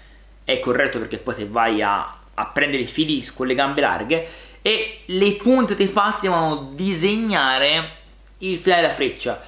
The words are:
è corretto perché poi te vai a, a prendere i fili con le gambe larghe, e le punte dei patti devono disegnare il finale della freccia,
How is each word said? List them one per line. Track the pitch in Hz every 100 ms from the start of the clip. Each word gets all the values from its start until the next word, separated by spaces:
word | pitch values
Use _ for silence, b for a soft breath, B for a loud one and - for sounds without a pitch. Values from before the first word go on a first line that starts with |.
| b b b -
è | - 127
corretto | 127 123 139 120
perché | 107 107
poi | -
te | 110 104
vai | 117 113 110
a, | 104 101 - - -
a | - 104
prendere | 143 143 139
i | 120
fili | - 156 143 -
con | - 127
le |
gambe | 131 139 147
larghe, | 123 87 110 165 - B B B
e | 208 220 - -
le | - 185 202
punte | 202 240 262 214
dei | 202 196
patti | 202 208 208
devono | 190 170 160 151 135
disegnare | 143 190 165 190 214 226 175 131 131 143 160 160 - - - - -
il | 190 175
finale | 185 175
della | 156
freccia, | - 131 - 123 107